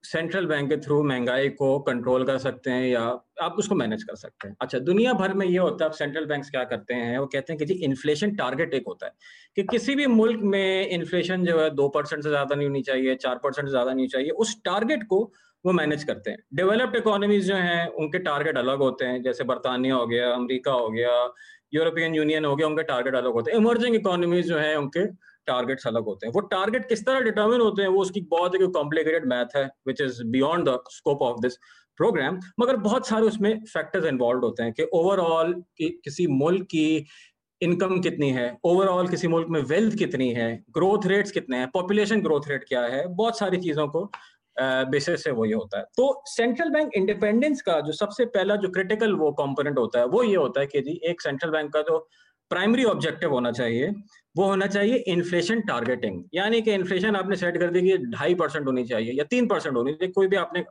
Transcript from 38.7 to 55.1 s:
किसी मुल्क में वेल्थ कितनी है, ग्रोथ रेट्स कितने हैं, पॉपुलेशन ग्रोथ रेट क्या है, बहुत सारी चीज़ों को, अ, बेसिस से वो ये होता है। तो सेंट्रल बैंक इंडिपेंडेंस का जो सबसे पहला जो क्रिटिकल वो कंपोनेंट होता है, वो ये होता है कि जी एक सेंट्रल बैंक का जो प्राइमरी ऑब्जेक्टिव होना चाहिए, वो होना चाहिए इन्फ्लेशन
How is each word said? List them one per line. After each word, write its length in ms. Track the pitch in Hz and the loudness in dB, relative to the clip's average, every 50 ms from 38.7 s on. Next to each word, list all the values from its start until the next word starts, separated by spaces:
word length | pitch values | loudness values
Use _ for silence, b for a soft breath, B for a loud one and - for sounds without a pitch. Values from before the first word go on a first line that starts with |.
| 175 185 190 190 180 180 180 175 | 4 4 4 4 2 2 0 0
किसी 180 | 175 156 - 165 | -2 -2 0 0
मुल्क 200 | 165 165 165 165 | 2 0 0 0
में 120 | 165 156 | -2 -2
वेल्थ 380 | 135 120 151 185 226 220 208 - | 0 0 2 2 2 2 2 0
कितनी 320 | 185 - - 127 131 127 | -2 -2 0 0 0 0
है, 340 | 117 120 117 113 117 113 - _ | 0 0 -2 -2 -4 -6 -12 _
ग्रोथ 360 | - 160 170 190 208 208 202 | -2 0 2 2 2 2 2
रेट्स 240 | 180 196 202 202 202 | 2 2 2 0 0
कितने 260 | - 165 - - 127 | -4 -6 -4 -2 -4
हैं, 140 | 123 127 131 | -2 -4 -2
पॉपुलेशन 500 | - 185 180 180 202 214 208 202 220 214 | -2 -4 -2 0 0 0 2 2 2 0
ग्रोथ 200 | 170 156 156 143 143 143 | 2 2 0 0 0 -2
रेट 160 | 139 127 - - | -6 -6 -4 -2
क्या 140 | 135 123 120 | -2 0 0
है, 240 | 120 127 135 160 180 | 0 -2 -2 -4 -4
बहुत 300 | 180 180 220 233 226 226 | -2 -2 -2 -2 0 -2
सारी 180 | 208 185 185 | -2 -2 -2
चीज़ों 320 | 185 180 170 147 151 151 143 | -2 -2 -2 -2 -2 -2 -2
को, 160 | 147 160 196 208 B B B B B B _ _ _ - | -2 -4 -4 -4 B B B B B B _ _ _ -2
अ, 260 | 131 131 131 131 131 | -2 0 2 0 0
बेसिस 400 | 131 139 143 143 - 170 156 - | 2 0 0 0 0 -2 -2 -2
से 60 | 160 | -4
वो 140 | 131 113 113 | -2 0 0
ये 100 | 107 110 | 0 0
होता 240 | 110 92 - - 101 | -2 -4 -4 -8 -8
है। 60 | - - _ | -8 -6 _
तो 260 | - 254 277 262 269 - | 2 2 2 2 -2 -6
सेंट्रल 440 | - - - 233 247 233 - 339 330 | -8 -2 0 0 0 0 0 -2 0
बैंक 200 | 285 302 311 - - | 0 0 0 0 0
इंडिपेंडेंस 680 | 202 190 196 208 190 214 208 214 233 269 311 294 269 - | 0 0 0 0 0 0 2 2 2 2 2 0 -2 0
का 180 | 196 170 151 | 0 0 0
जो 120 | 147 151 151 | 0 -2 -4
सबसे 320 | - 214 202 208 - 247 | -4 -4 -4 -2 -2 -2
पहला 320 | 240 - 196 185 196 208 | 0 0 0 0 2 0
जो 120 | 208 190 190 | 0 0 -2
क्रिटिकल 440 | 185 190 190 185 214 214 226 214 190 | -2 -2 -2 -2 -2 0 0 0 2
वो 200 | 160 156 147 143 | 2 0 0 0
कंपोनेंट 460 | 147 147 139 135 143 139 147 139 131 | 0 -2 -2 -2 -2 -2 -2 0 0
होता 200 | 113 104 - 120 | 0 0 2 0
है, 80 | 120 | 2
वो 160 | 127 151 233 247 | 2 2 2 2
ये 140 | 220 196 | 4 2
होता 240 | 180 147 120 - 135 | 2 2 0 0 -2
है 60 | 143 | -2
कि 140 | 143 - 143 | 0 -2 -4
जी 200 | 127 143 165 175 165 | -2 -2 -6 -4 -4
एक 160 | 170 175 175 | -4 -4 -4
सेंट्रल 300 | - 156 139 135 - 160 | -4 -6 -6 -4 -4 -2
बैंक 220 | 156 156 151 147 147 | -2 -2 -2 -2 -2
का 100 | 151 151 | -2 0
जो 260 | 160 160 160 160 b b b b b b b _ _ | 0 0 -2 -2 b b b b b b b _ _
प्राइमरी 340 | - 175 190 214 233 262 262 | -4 0 2 2 2 4 4
ऑब्जेक्टिव 460 | 214 185 143 143 160 - 156 175 165 | 2 2 0 -2 -4 -4 -4 -2 -2
होना 220 | 139 123 123 120 113 | 0 0 0 -2 -2
चाहिए, 360 | 120 127 117 117 117 135 180 208 - - b b b b _ _ | -2 -2 0 0 0 0 -2 -4 -6 -10 b b b b _ _
वो 80 | 156 196 | 0 0
होना 220 | 196 196 190 196 | 2 2 0 0
चाहिए 280 | 202 196 202 202 214 254 | 0 0 2 2 2 2
इन्फ्लेशन 680 | - - 180 | 2 0 0